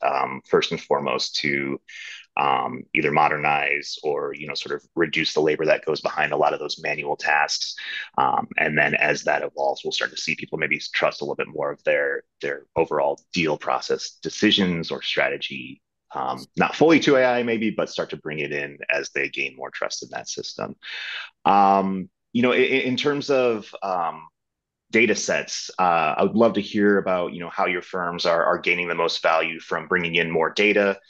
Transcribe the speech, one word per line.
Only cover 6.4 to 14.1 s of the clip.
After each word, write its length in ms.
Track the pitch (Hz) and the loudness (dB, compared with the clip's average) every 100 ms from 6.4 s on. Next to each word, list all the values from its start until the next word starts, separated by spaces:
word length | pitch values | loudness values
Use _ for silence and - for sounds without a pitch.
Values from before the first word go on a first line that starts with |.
| 73 | 2
of 60 | 73 | 2
those 200 | 73 - | -4 -6
manual 340 | 78 76 73 73 | -6 -4 -4 -4
tasks. 600 | 78 76 73 - - - - - - - | 0 2 2 0 -6 -10 -10 -10 -8 0
Um, 280 | 67 67 - - | 2 2 -2 0
and 200 | 78 76 | 0 2
then 160 | 73 | 2
as 300 | 76 73 71 | 2 2 0
that 180 | 78 73 | 0 0
evolves, 420 | 71 - 69 67 | -2 -4 -4 -4
we'll 80 | 76 | -6
start 200 | - 57 | -4 -4
to 60 | - | -6
see 180 | - 76 | -6 -6
people 240 | - 78 | -6 -6
maybe 200 | 80 76 - | -4 -6 -4
trust 280 | - 76 - | -2 -2 -2
a 20 | |
little 120 | 71 69 | -6 -6
bit 120 | - | -6
more 240 | 76 71 | -4 -6
of 120 | 73 | -4
their, 400 | - 73 71 69 - - | 0 0 0 -4 -10 -10
their 240 | 71 71 - 80 | -8 -8 -6 -2
overall 440 | 80 76 71 71 _ | 0 0 0 -2 _
deal 240 | 90 78 73 | -2 0 0
process 600 | - 65 - 69 - | -2 -2 -2 -4 -6